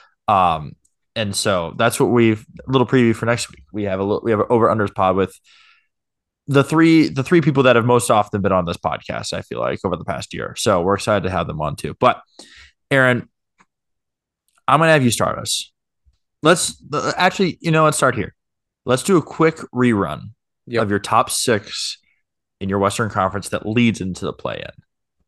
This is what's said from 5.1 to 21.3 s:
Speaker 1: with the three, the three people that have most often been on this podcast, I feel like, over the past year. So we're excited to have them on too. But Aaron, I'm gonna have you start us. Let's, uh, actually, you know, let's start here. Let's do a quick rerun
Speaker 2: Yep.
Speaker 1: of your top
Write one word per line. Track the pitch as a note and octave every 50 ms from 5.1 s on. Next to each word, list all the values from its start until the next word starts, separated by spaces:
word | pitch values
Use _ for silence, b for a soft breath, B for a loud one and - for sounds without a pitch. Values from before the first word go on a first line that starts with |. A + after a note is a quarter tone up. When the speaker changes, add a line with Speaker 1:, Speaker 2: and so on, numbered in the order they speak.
| F#2
Speaker 1:
with | F#2+ F#2+ F#2 - - b b b b b b b b b b b _ _ _ _ _ _ _ _ _ _ -
the | C3+ C#3 C3+
three, | C3+ D#3 D#3+ E3 E3 D#3+ D#3+ D3 -
the | - C3+ B2+
three | - F3+ E3+
people | D3+ D#3+ C#3 C#3 C3+
that | B2+ A#2+
have | A#2 A2+
most | A#2+ B2 A#2+ - -
often | B2 G#2+ G#2 - - G#2 F#2+
been | G2+ F#2+
on | F#2 F2+
this | E2+ F2+
podcast, | - - E2+ C#2+ - - - - A#1 A1+ - -
I | - -
feel | - - A#1
like, | A#1+ B1 C#2 - -
over | G2 F2
the | E2 D#2+
past | - - - - - -
year. | - A1+ - -
So | - - A#2 G2+ F2+ E2+
we're | F#2 G2+
excited | G2 - - G#2+ G2+ F2+
to | F#2
have | F#2 F2 F2
them | D#2 D#2+ D2+
on | D2+ D2+ D2
too. | - - D2 - -
But | - B2 - - - _ B B B B B B B B B B _ -
Aaron, | C#3+ C3+ C3 B2+ B2 A#2+ - _ _ _ _ _ _ _ _ _ _ _ _ _ _ _ _ _ _ _ _ _ _ _ _ _ _ _ - -
I'm | C3 D3
gonna | E3 D#3+ D#3+
have | D3+ C3
you | A#2+
start | A2 - G2+ - - -
us. | - - - - - - _ _ _ _ _ _ _ _ _ _ _ _ _ _ -
Let's, | D3+ F3+ E3+ - - - - - - D3
uh, | D3 - D3 D3
actually, | - F3+ F#3 F#3 - G3 E3+ - -
you | - E3
know, | D#3 D#3+ D#3
let's | D3+ D3
start | - - C3 B2
here. | A2 F#2 - - _ _ _ _ _ _ _ _ _ -
Let's | - B2 B2+ -
do | - G3
a | E3+ -
quick | - - - E3 D#3+ D#3+ - - - -
rerun | B2 B2+ B2 A2+ G2+ F#2+ D2 D2 - F#2 G2+ - _ _ _ _ _ _
Speaker 2:
Yep. | - A#2+ A2+ A2+
Speaker 1:
of | G2+
your | G2+ G2+
top | - - A2 A2+ B2+ -